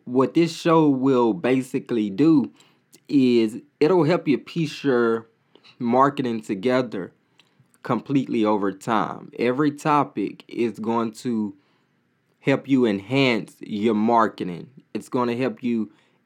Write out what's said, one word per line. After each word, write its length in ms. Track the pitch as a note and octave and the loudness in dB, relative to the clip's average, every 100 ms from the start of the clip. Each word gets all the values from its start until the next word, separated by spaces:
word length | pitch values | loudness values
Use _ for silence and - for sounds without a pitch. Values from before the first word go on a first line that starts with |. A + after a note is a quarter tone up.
what 280 | - B2 B2+ | -4 0 2
this 240 | D#3+ E3+ - | 2 0 0
show 320 | E3+ E3 D3+ | 2 4 4
will 460 | C3 C3+ B2 A#2 | 2 2 4 2
basically 720 | F#2 A#2 C3 B2+ C3 - A#2 G#2 | 2 0 0 -2 -6 -4 -2 -2
do 420 | F#2+ D#3+ D3+ A2+ - _ _ _ _ - | 2 4 4 2 -6 _ _ _ _ -2
is 520 | C#3+ B2+ A#2 A2+ A#2+ - - | 2 4 4 2 -2 -12 0
it'll 260 | D3+ F#3 | 2 4
help 220 | D3 F3 D#3 | 2 0 0
you 120 | A#2+ | -2
piece 440 | - F3 D#3 - | -2 -6 -6 -4
your 460 | C#3+ A#2+ A#2 A2+ - _ _ _ _ - | 0 2 2 0 -6 _ _ _ _ -8
marketing 640 | A#2+ B2+ C#3 C#3 B2 A2+ | 0 2 2 0 -4 -6
together 720 | A2 G2 B2 B2+ A#2+ G#2+ F2 _ _ _ _ _ _ _ | -6 -4 0 0 -2 -8 -12 _ _ _ _ _ _ _
completely 600 | - A2+ - C#3 A#2 A#2+ | -6 -6 -2 -4 -2 -2
over 300 | G#2+ G#2+ G2+ | 0 0 -2
time. 580 | F#2+ - A2 D#2 - - - | -6 -4 -2 -4 -8 -12 -4
Every 320 | A#2 B2+ D3+ | -2 0 -2
topic 720 | C#3+ D#3+ D3 C#3 - G2 - - | -2 -2 0 -2 -4 -8 -8 -10
is 300 | - A#2 A2 | -4 -4 -4
going 340 | A2 A#2 A2+ | -4 -4 -4
to 420 | A2 B2+ A2+ G#2 G2 _ _ _ _ _ _ _ _ | -6 -6 -4 -6 -10 _ _ _ _ _ _ _ _
help 260 | - C3 C3 | -2 -2 2
you 200 | C3+ A#2 | 2 2
enhance 720 | G2 G2+ C3+ C3+ A2 - - | 0 -2 0 2 0 -4 -14
your 340 | - G#2 A2+ | -10 -2 0
marketing. 760 | G#2+ A2 A#2 G#2+ - F2+ E2 E2 - _ | 2 2 2 2 -2 -10 -10 -14 -20 _
It's 160 | G#2+ - | -14 -6
gonna 260 | C3 A#2+ A#2+ | -4 -2 -2
help 260 | C3 A2 | -4 -4
you 300 | B2 A#2 G#2 _ _ _ | -4 -4 -6 _ _ _